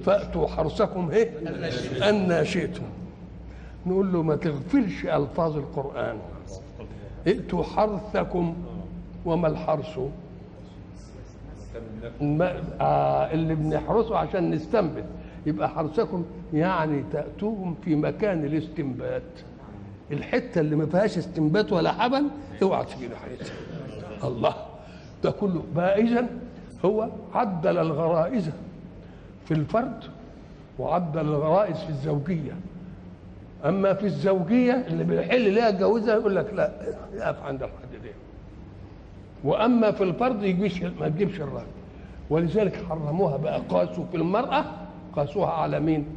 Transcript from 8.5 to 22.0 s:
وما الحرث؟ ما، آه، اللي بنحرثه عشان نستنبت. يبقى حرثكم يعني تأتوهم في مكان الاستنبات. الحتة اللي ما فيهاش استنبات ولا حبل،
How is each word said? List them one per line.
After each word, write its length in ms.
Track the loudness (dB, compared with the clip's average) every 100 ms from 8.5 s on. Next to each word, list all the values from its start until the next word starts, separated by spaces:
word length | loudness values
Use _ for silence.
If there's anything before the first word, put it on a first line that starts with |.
| -2 -8 -8 -10 -10 -12 -8 0
وما 220 | 2 2
الحرث؟ 500 | 0 0 0 0 -4 -6 -6 -14 -16 -16 -16 -16 -16 -16 -16 -14 -16 -16 -16 -14 -14 -12 -12 -10 -10 -10 -2
ما، 420 | 0 4 2 2 -6 0
آه، 520 | 2 4 4 4 2
اللي 220 | 2 0
بنحرثه 600 | 0 2 0 2 2 4 2
عشان 320 | 0 2 2
نستنبت. 540 | 0 2 2 2 -2 -8 -12 -12 -6 -2
يبقى 220 | 0 0
حرثكم 560 | 0 0 0 0 0 -4 -8 -2
يعني 500 | 2 4 4 2 0 -2
تأتوهم 640 | -4 -6 -4 -4 -2 -4 -4
في 100 | 2 2
مكان 480 | 2 2 0 2
الاستنبات. 800 | 0 0 -2 -4 -4 -4 -4 -4 -6 -16 -16 -16 -16 -14 -14 -16 -6
الحتة 480 | -6 0 0 2 2
اللي 160 | 4 4
ما 100 | 4
فيهاش 320 | 4 4 2
استنبات 540 | -4 2 4 4 4
ولا 200 | 4 4
حبل، 320 | 4